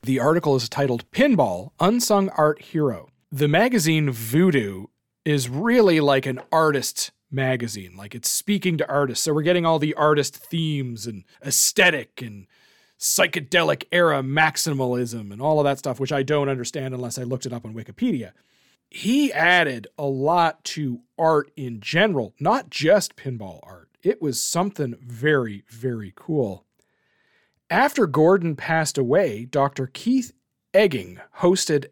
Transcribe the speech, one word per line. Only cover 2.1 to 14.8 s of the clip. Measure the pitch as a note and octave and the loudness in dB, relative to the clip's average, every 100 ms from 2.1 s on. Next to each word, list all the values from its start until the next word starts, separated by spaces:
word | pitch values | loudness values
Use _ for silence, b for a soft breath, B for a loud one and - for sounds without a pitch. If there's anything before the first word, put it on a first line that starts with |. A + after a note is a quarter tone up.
| G3+ G3 | 2 2
Art | - D3+ D3+ | 2 2 0
Hero. | - D#3+ C#3+ F#2+ D2+ _ _ | -6 -2 -2 -4 -12 _ _
The | C3+ D3 | -2 2
magazine | D#3+ A#3+ B3 D#3 D#3+ D3 | 4 4 2 2 0 0
Voodoo | A#2 A2+ C#3 F#3 D3 G#2 F#2 G#2 _ _ _ | -4 -2 2 4 2 -2 -8 -16 _ _ _
is | - D3 A#2+ | -2 -2 -2
really | C3 A3+ B3 G#3 D#3+ | -4 0 4 6 4
like | C#3+ C3+ | 4 2
an | C3+ B2 - | 0 -8 -2
artist | D#3+ D#3+ C#3 A#2+ - - _ _ | 2 2 0 -4 -8 -10 _ _
magazine. | C3+ C3 B2+ A#2 G#2 F#2 | -4 -2 -2 -4 -8 -14
Like, | F#2 G2+ | -18 -16
it's | A2+ - | -8 -4
speaking | - - G3+ F#3 D#3+ | -4 -2 0 0 -2
to | D3+ | 0
artists. | C#3 C#3 A#2+ | 0 0 -2
So | E3 | -2
we're | D3+ | 0
getting | D#3 F3+ E3 | 2 2 2
all | D#3+ | 2
the | D3+ | 0
artist | D3+ D3+ D3 C3+ | 2 4 4 0
themes | - - E3+ D#3+ D3 C3 A2+ A2+ | -6 -8 -4 -2 -2 -4 -8 -10
and | G#2 - b | -12 -16 b
aesthetic | - - - - F3+ D3+ A2 - | -4 0 0 4 2 2 -6 -14
and | A#2+ G2+ G2 b b b b b | -14 -14 -20 b b b b b
psychedelic | - - F3+ F3 C#3 F3 D#3+ C#3 - | -4 0 0 -2 -2 0 2 0 -2
era | F3 E3+ C#3+ | 2 2 2
maximalism | C3+ D3 D#3 - E3 C#3 | 0 2 2 0 -4 -2